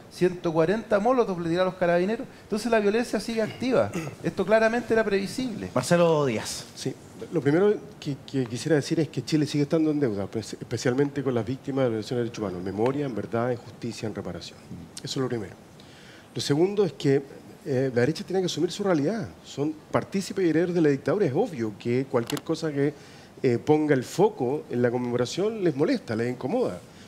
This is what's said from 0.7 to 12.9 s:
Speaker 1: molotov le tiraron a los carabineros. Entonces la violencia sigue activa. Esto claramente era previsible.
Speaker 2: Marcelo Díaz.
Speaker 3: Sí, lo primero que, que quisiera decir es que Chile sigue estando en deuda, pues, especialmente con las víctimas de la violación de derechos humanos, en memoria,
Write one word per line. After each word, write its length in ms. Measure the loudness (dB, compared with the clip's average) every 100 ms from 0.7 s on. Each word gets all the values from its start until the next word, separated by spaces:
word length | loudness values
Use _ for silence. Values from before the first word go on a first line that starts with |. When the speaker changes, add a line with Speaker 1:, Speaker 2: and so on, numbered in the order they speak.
| 2 2 2
Speaker 1:
molotov 400 | 4 4 2 0
le 100 | -2
tiraron 200 | 2 0
a 20 |
los 80 | 2
carabineros. 480 | 2 2 2 -2 -8 -14
Entonces 280 | -6 -4 2
la 80 | 2
violencia 400 | 4 2 0 -2
sigue 220 | -2 -2
activa. 500 | -2 -2 0 2 2 0 -8 -6
Esto 240 | -6 -2 2
claramente 480 | 4 4 0 0
era 100 | 2
previsible. 680 | 2 0 -2 -4 -6 -6 -4
Speaker 2:
Marcelo 520 | -4 2 4 4 4 2
Díaz. 400 | -2 -4 -10 -12 -8
Speaker 3:
Sí, 180 | -8 -8 -16 -16 -4
lo 100 | 0
primero 320 | 2 4 4 2 -4 -12
que, 180 | -8 -8 -6
que 160 | -4 -2
quisiera 300 | -4 2 2
decir 240 | 2 0
es 100 | 0
que 160 | -2 0
Chile 220 | 0 2
sigue 160 | 0
estando 260 | 2 2 2
en 100 | 2
deuda, 280 | 0 0 -4
pues, 260 | -6 -8
especialmente 680 | -12 -8 -2 0 2 0 0
con 100 | -2
las 120 | -2 -2
víctimas 380 | -6 -4 0
de 0 | 0
la 40 |
violación 280 | 0 -2 -2
de 60 | -4
derechos 140 | -4
humanos, 200 | -6 -4
en 60 | -6
memoria, 400 | 0 0